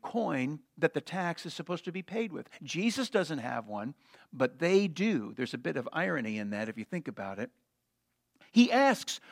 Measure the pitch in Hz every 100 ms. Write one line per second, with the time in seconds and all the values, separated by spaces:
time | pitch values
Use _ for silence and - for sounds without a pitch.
0 | - 233 208 139 127 151 _ - 160 147
1 | - 190 175 165 - - 175 175 185 185
2 | 180 214 226 143 - - 135 156 226 240
3 | 240 202 156 147 120 120 107 104 113 -
4 | _ - - 127 127 - 170 196 202 147
5 | 214 165 104 - 123 143 170 151 123 160
6 | 190 160 110 107 104 104 110 110 107 180
7 | 143 110 98 98 117 _ _ _ _ _
8 | _ _ _ _ - 226 240 240 277 226
9 | - - -